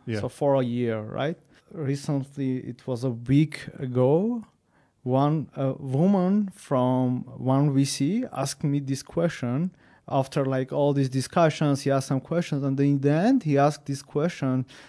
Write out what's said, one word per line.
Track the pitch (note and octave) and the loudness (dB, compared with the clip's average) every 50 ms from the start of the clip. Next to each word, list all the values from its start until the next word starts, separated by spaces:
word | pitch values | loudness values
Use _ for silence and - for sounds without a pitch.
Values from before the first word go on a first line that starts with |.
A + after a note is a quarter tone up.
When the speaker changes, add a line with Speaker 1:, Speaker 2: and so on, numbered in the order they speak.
| - | -8
Speaker 1:
Yeah. | B2 A2 G#2 | -6 -4 -4
Speaker 2:
So | G2 A#2 | -4 -4
for | - - D3+ C#3+ C#3 | -4 -2 0 2 2
a | C3+ B2+ | 2 2
year, | A#2+ A#2+ B2 A#2+ A#2 A2 A2 | 0 -2 -2 -2 -2 -2 -4
right? | G#2+ A2 - - C3+ D#3 F3+ - _ _ _ _ _ - | -6 -6 -6 -4 -4 -4 -6 -8 _ _ _ _ _ -16
Recently, | - E3+ D3 C3 C#3+ C#3 - - D3 C#3 C3 C#3 - C#3 C3+ C3 B2+ B2+ | -12 -6 -4 -4 -4 -4 -2 -2 -2 -2 -4 -6 -6 -6 -4 -2 -4 -4
it | - A#2 A#2+ - - | -6 -8 -12 -10 -8
was | C3+ B2+ A2+ B2+ | -6 -6 -4 -4
a | C3 | -4
week | A#2 A#2 A#2+ B2 C3+ C#3+ D#3 D3+ - - - - - - | -4 -4 0 2 4 4 4 2 -2 -10 -14 -14 -12 -10
ago, | C#3+ B2+ B2 B2 B2+ C3 D3+ E3+ G#3 A#3 B3 A#3 G#3 - _ _ _ _ _ _ _ _ _ _ | -8 -4 0 2 4 4 4 4 2 0 -2 -4 -8 -12 _ _ _ _ _ _ _ _ _ _
one, | - B2+ B2+ C3 C#3 D3 D#3 D#3 C3 - - | -4 0 2 2 2 2 2 0 -4 -6 -6
a | D3 C3+ C3+ | -4 -4 -4
woman | C3 - C#3 C3+ C3 C#3 E3+ G3 G3+ F#3+ F3+ F#3 G3+ G#3+ G#3 F#3+ - | -4 -6 -6 -4 0 2 4 4 4 4 2 2 2 0 0 -2 -6
from | - - - C#3+ B2+ B2 B2+ B2+ B2+ B2+ B2 B2+ B2 - - - B2+ | -10 -6 -2 0 2 2 2 2 2 2 0 0 -2 -6 -8 -10 -6
one | B2 B2+ C3+ C#3 D3 D3+ C3+ | -2 0 2 4 4 4 4
V | C3+ C#3 | 2 2
C | C#3 - - C#3 D3+ G3+ A#3+ B3+ - | 2 0 -2 0 0 0 -2 -4 -4
asked | - C3 C#3 C#3 - - - | -6 -6 -6 -6 -6 -4 -2
me | C#3+ C#3+ C#3+ | -2 0 0
this | C#3 C3 C3+ C3+ | -2 -4 -6 -6
question. | - - - E3+ E3+ E3 - - C3+ A#2+ B2 C#3+ F3 F#3 - _ _ - _ _ - - | -6 -6 -4 -2 0 -2 -2 -2 -4 -2 -2 -2 -2 -4 -6 _ _ -20 _ _ -8 -4
After, | C#3 C#3 C3 - - D3+ C3+ | 0 0 0 0 0 -2 0
like, | C3+ C3+ C3 C3 - | 0 0 -2 -2 -2
all | C#3+ C#3+ C#3+ C#3+ | 0 0 2 2
these | C#3+ C#3 C3+ C3 | 2 2 0 0
discussions, | C3 C3+ B2+ - - F3+ E3+ D#3 - - D#3 C#3+ C#3 C3+ | 0 -2 -4 0 2 4 4 4 4 2 2 2 2 2
he | - C#3 | 2 0
asked | C3+ C3+ C3 | 0 0 0
some | - C#3 C3 | 0 -2 -2
questions, | - - E3 F3 E3+ - D3+ C#3 | -2 -2 -4 -4 -2 -2 -4 -2
and | C#3 C#3 C3+ C#3 | -2 -2 0 2
then | C#3 | 2
in | C#3+ C#3+ C3+ | 2 2 2
the | C3+ C#3+ | 2 2
end, | D3 D#3+ F#3+ B3 C#4 B3+ | 2 4 4 4 2 2
he | - D3+ C#3 C#3 | 2 2 2 4
asked | C#3+ D3+ D3+ - - | 4 4 2 -2 -6
this | - C#3 C3+ | -8 -8 -8
question, | - - - D3 D3+ F3 - - C#3+ C3 C3 C3 B2 - - - - | -8 -6 -4 -2 -2 -2 -2 -2 -2 0 0 -2 -2 -4 -10 -20 -20